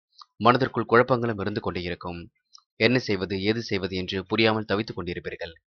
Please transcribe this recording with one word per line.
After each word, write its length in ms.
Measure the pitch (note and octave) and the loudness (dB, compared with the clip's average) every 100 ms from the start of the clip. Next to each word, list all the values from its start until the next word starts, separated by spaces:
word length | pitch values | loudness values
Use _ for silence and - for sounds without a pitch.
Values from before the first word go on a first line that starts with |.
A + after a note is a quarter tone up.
| _ _ - - A2 | _ _ -18 2 4
மனதிற்குள் 440 | B2+ B2+ - A2 | 4 2 -2 2
குழப்பங்களும் 520 | A#2 B2 B2 A#2 G#2 | 4 4 2 0 -2
இருந்து 200 | F#2+ G#2+ G2 | -4 -4 -4
கொண்டே 180 | F2+ F2 | -4 -6
இருக்கும். 320 | F2 F#2 E2+ E2+ _ _ - _ - | -8 -8 -10 -12 _ _ -20 _ 2
என்ன 180 | A2+ B2+ | 4 4
செய்வது, 360 | A#2 G2 F#2 G2 G2 | 0 -2 -2 -2 0
ஏது 120 | A2+ | 0
செய்வது 300 | A2+ G2+ F2+ F#2 | -2 -2 -2 -4
என்று 160 | F#2 G2 F2+ | -4 -6 -2
புரியாமல் 380 | G#2+ A2 A2 G#2+ | 2 4 2 0
தவித்துக் 260 | G2+ A2 - | -2 -2 -6
கொண்டிருப்பீர்கள். 540 | F2 F2 - - E2+ E2 _ | -8 -8 -8 -10 -12 -14 _